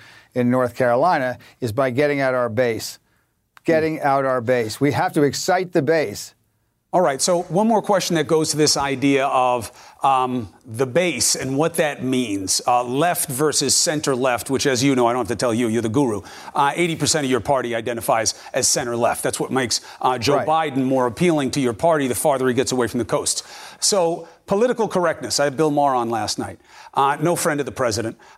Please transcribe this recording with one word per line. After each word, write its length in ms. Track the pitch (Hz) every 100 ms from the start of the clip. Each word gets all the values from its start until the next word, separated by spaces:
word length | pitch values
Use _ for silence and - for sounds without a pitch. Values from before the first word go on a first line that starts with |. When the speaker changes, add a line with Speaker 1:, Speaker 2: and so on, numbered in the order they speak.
| - - _
Speaker 1:
in 180 | 127 123
North 240 | 127 123
Carolina, 600 | - 123 123 170 156 127 120 - -
is 120 | 117
by 180 | 113 131
getting 300 | 123 147 139
out 100 | 135
our 160 | 127 120
base. 500 | 107 123 107 - - _ _ _ _ _ _
Getting 360 | - 160 160 160
out 240 | 143 139
our 160 | 135 127
base. 400 | 117 123 107 -
We 120 | 143
have 200 | 123 180
to 100 | 165
excite 480 | 143 - - 180 180
the 100 | 165
base. 520 | 139 160 107 101 - _ _ _ _ _ _
Speaker 2:
All 60 | 175
right, 220 | 160 135
so 200 | - 170
one 220 | 175 170 220
more 140 | 208
question 360 | - 190 - 160
that 100 | 135
goes 240 | 160 151
to 80 | 147
this 180 | 151 147
idea 480 | 139 131 139 135 135
of, 460 | 131 127 123 101 - - -
um, 500 | 139 131 127 127 101 - 131
the 180 | 113
base 500 | 127 165 180 123 -
and 220 | 160 131 135
what 180 | 165 165
that 280 | 151 135
means, 560 | 127 127 117 98 95 - -
uh, 180 | 123
left 460 | 123 135 175 160 -
versus 440 | 127 151 - 135
center 400 | - 175 151 147
left, 360 | 123 131 117 -
which, 160 | 127 143
as 180 | 120
you 100 | 139
know, 120 | 127 120
I 60 |
don't 60 | 123
have 80 | 117
to 80 | 117
tell 180 | 127
you, 140 | 113 117
you're 120 | 113
the 80 | 113
guru. 320 | 131 127 98 - - -
Uh, 180 | 147 143 165
eighty 180 | 175 156
percent 280 | 143 156
of 60 | 131
your 100 | 123
party 340 | 147 135 120
identifies 600 | 117 123 113 123 113 107 - -
as 160 | 127 -
center 260 | 160 120
left. 280 | 117 117 -
That's 180 | 135 120
what 100 | 135
makes, 300 | 131 117 - - -
uh, 160 | 127 123
Joe 180 | 120 143
Speaker 1:
Right. 300 | 151 160 156
Speaker 2:
Biden 100 | 131
more 220 | 131 131 123
appealing 460 | 113 175 151 131
to 80 | 143
your 120 | 123
party 360 | 113 170 156 131
the 60 |
farther 320 | 117 156 131 131
he 60 |
gets 200 | 123 123
away 160 | 127 113
from 100 | 120
the 80 | 110
coast. 360 | 139 85 - - - - -
So 480 | - 196 165 165 - - -
political 400 | 202 247 233 196
correctness. 540 | 190 165 - 110 147
I 40 |
had 120 | 143 127
Bill 140 | 156
Maher 240 | 147 143
on 160 | 127 117
last 280 | 113 104 -
night. 200 | 98 92 _ - -
Uh, 220 | - 139 147
no 160 | 165 208
friend 220 | 170 147
of 60 |
the 80 | 131
president. 460 | 101 123 107 113 - -